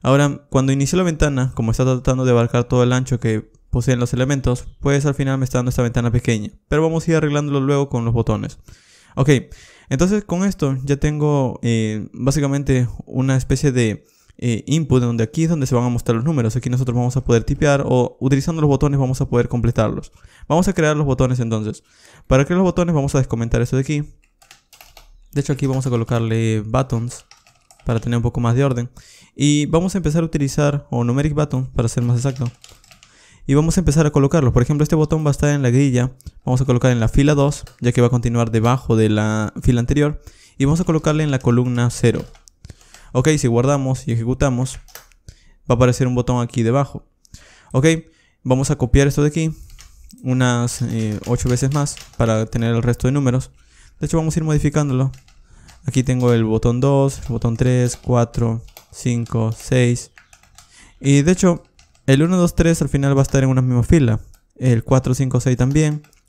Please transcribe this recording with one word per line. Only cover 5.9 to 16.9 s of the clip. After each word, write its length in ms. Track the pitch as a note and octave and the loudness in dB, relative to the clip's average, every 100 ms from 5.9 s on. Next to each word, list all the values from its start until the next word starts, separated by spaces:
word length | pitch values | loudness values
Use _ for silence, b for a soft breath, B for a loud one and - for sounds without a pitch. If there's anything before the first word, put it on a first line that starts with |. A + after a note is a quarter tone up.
| A#2+ A#2 | 0 0
pequeña. 400 | A2+ - A2 G#2 - - | 0 0 -2 -4 -12 -4
Pero 120 | D3 | 0
vamos 260 | D#3+ D#3+ E3 | 0 0 0
a 40 | |
ir 60 | D#3+ | 0
arreglándolo 420 | D3+ D3 D3 C#3 | 0 -2 -2 -2
luego 300 | C3+ C#3+ C3+ | 0 0 -2
con 160 | B2 A#2 | -2 -2
los 80 | |
botones. 460 | A2+ A2+ G#2 G2+ - - b b b b - | -2 0 -2 -6 -12 -20 b b b b 0
Ok, 140 | C#3 B2+ - B B B B | 2 2 0 B B B B
entonces 340 | C3+ F3+ G#3+ | 0 0 0
con 200 | - F3 G3+ | -2 -4 -2
esto 320 | - C#3 C3 | -2 -2 -2
ya 140 | C#3 C#3 | -2 -2
tengo, 640 | D3+ D3+ D3+ C#3+ B2+ - | -2 0 0 0 -2 -2
eh, 440 | A#2+ A2+ A2 G#2+ - | -2 0 -2 -6 -10
básicamente 760 | - B2+ D3+ C#3 C#3+ C#3 C3 A#2 - - | -6 -4 -2 -2 -2 -2 -2 -2 -6 -8
una 300 | B2+ C3+ C3 | -4 0 0
especie 360 | - C3+ D3 | -2 -2 0
de, 340 | B2 A2 - _ b b - | 0 -2 -4 _ b b -8
eh, 260 | A#2+ A2 - | -4 -4 -2
input 340 | D#3 C#3 B2+ | -2 2 0
donde 220 | A#2+ A#2 | 2 -2
aquí 200 | A2 D#3+ | -2 -2
es 60 | E3 | -2
donde 160 | D#3+ B2+ | 0 0
se 100 | A#2+ | 0
van 100 | B2 | 0
a 40 | |
mostrar 280 | A#2+ - A2+ | -2 -2 -2
los 80 | C#3+ | 0
números. 300 | D3 A2+ A#2+ | 0 -2 -2
Aquí 140 | B2+ | -2
nosotros 260 | B2 B2+ | -2 -2